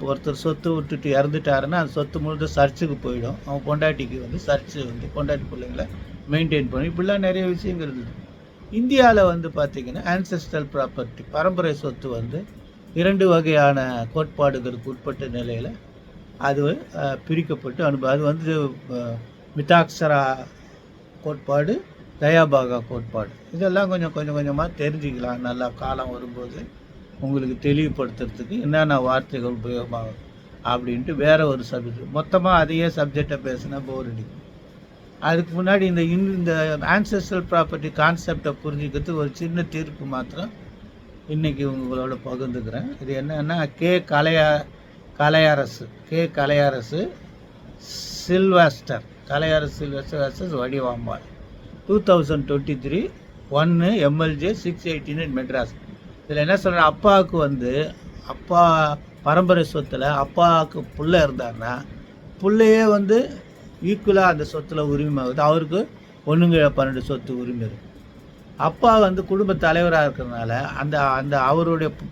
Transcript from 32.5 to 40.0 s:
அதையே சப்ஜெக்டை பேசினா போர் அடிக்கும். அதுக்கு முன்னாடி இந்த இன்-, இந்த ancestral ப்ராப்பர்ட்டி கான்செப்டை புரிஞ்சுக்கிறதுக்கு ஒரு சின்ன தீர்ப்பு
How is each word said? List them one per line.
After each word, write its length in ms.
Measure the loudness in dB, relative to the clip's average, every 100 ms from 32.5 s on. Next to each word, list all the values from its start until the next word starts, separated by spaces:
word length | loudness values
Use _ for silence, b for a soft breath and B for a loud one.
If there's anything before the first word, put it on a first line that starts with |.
அதையே 340 | 4 4 2 0
சப்ஜெக்டை 520 | 0 -2 -2 -4 -4
பேசினா 420 | -6 -8 -8 -10 -8
போர் 180 | -8
அடிக்கும். 400 | -8 -10 -12 -16 -20 -20 -20 -20 -20 -20 -20 -6
அதுக்கு 420 | -2 0 0 -2
முன்னாடி 180 | 2 2
இந்த 220 | 2 2
இன்-, 320 | 2 2 0 0
இந்த 420 | 0 0 0 -2
ancestral 600 | 2 2 2 -2 -2 -4 0
ப்ராப்பர்ட்டி 420 | 0 0 -2 -6
கான்செப்டை 600 | 0 2 2 -4 -4 -4 -6
புரிஞ்சுக்கிறதுக்கு 500 | -6 -6 -6 -6 -4
ஒரு 160 | -2 -4
சின்ன 300 | -4 -4 -4
தீர்ப்பு 420 | -4 -6 -8 -10